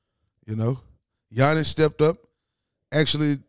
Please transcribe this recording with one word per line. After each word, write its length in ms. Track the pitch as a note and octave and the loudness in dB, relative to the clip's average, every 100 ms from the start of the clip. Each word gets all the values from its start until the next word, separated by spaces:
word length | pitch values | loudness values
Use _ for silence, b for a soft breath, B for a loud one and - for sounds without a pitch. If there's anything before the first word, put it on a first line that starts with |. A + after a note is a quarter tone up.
| _ _ _ _ - | _ _ _ _ -10
You 100 | A2 | -6
know? 240 | A2+ C3 - _ _ _ _ | -4 -4 -10 _ _ _ _
Giannis 340 | A2 C#3 D#3+ D3 | 0 2 2 -2
stepped 360 | - D#3 - | 0 0 2
up. 140 | D3+ - _ _ _ _ _ _ _ | 0 0 _ _ _ _ _ _ _
Actually, 460 | D3 D#3 D3 D3+ C#3+ | -2 -2 0 -2 -4